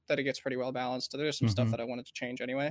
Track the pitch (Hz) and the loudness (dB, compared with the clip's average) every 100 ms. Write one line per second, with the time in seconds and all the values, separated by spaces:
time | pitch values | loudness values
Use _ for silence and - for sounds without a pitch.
0 | - 147 139 131 135 127 127 127 123 127 | 0 0 2 0 -2 -2 0 -2 -2 -2
1 | - 131 151 143 113 98 113 117 117 123 | -4 -2 -2 2 4 4 2 2 -2 -4
2 | 120 - 123 127 123 131 147 | -6 -6 -4 -4 -2 0 0